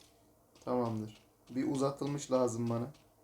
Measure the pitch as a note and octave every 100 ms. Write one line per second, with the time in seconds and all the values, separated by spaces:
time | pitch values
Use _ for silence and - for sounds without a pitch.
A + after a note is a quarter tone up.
0 | - - _ _ _ - - B2 A#2 A2
1 | G#2+ - - _ - B2 D3+ C3+ C#3 C#3+
2 | C#3+ C#3+ - B2+ B2 A2+ A#2 A#2 B2 -
3 | - _